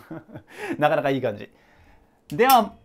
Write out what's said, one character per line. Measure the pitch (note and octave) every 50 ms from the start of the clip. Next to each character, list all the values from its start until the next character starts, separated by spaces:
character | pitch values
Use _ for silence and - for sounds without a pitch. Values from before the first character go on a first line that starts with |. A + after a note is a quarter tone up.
| - - E3 D#3+ - - -
<laughs> | - - _ - - G#4 G4 D#4
な | - D3 D3+
か | D#3
な | D3+ C#3
か | C#3+
い | C#3 C3
い | B2+
感 | A#2+ G#2
じ。 | G#2 A2 - _ _ _ _ _ _ _ _ _ _ _ _ _ _ _
で | - - D3+ A#3
は、 | C4 C4+ A#3+ G#3+ - - - _